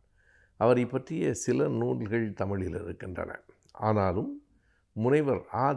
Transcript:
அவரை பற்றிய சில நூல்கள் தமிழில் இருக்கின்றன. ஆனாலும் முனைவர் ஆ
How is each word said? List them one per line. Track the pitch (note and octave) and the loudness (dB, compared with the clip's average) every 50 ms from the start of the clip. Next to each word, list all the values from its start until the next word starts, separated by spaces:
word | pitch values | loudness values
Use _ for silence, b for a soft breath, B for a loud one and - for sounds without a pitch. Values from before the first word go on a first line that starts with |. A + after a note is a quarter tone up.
| _ b b b b b b b b b b _ | _ b b b b b b b b b b _
அவரை | A2 A#2+ B2+ B2 A#2+ | 4 4 4 4 2
பற்றிய | A#2+ C3+ C3 C3 - D#3+ E3 F3 C#3+ B2+ | 0 -2 -6 -6 -4 -4 -2 0 0 -2
சில | - - - B2 C3 D3+ D3 | 0 0 0 2 2 2 0
நூல்கள் | C3 A2+ A#2 B2 B2+ B2 A#2 G2 A2 A#2 A2+ G#2+ G2 | 0 0 0 0 -2 -2 -2 -2 0 0 0 -2 -2
தமிழில் | - F#2+ G2 G2+ G2 F#2 F2+ E2 | -4 -4 -2 -2 -2 -2 -4 -4
இருக்கின்றன. | F2+ F2 F2+ F2+ - - F#2+ F2+ E2+ E2 - - - - - _ _ _ _ - | -6 -6 -8 -10 -10 -10 -10 -8 -6 -6 -8 -8 -12 -16 -20 _ _ _ _ -12
ஆனாலும் | - A2 A2 G#2+ G#2 G2 F#2+ F2 G#2 D#3+ C#4 C#4+ C#4+ - _ _ _ _ _ _ _ _ _ _ | -2 0 2 2 4 2 2 2 0 -2 -4 -6 -10 -14 _ _ _ _ _ _ _ _ _ _
முனைவர் | G#2+ A2 B2+ C#3+ D#3 D3+ C#3 A#2 F2 - - - | -2 2 4 4 4 4 2 0 0 -2 -4 -2
ஆ | A2 B2+ C#3+ D3 | 0 0 0 0